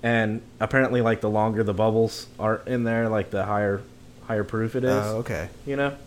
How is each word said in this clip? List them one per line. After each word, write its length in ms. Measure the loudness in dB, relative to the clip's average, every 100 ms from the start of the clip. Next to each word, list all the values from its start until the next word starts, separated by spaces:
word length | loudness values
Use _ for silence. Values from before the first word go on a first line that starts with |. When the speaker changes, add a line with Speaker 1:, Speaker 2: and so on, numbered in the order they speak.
Speaker 1:
and 380 | 2 2 2 -2 -8 -6
apparently, 420 | 0 2 2 2
like, 180 | 2 2
the 80 | 2
longer 340 | 2 2 2
the 100 | 0
bubbles 520 | 2 2 4 0 -2 -16 -4
are 240 | -2 -2 -2
in 180 | -2
there, 240 | 0 0 0
like, 220 | 0 0
the 140 | -2
higher, 380 | 0 0 0 -2 -6 -20 -20 -18 -4
higher 180 | -4
proof 320 | -2 -2 -2 0
it 80 |
is. 60 | 0
Speaker 2:
Oh, 240 | 0 0 -4
okay. 300 | -4 -6 -6 -10 -6
Speaker 1:
You 80 | -2
know? 180 | -2 -4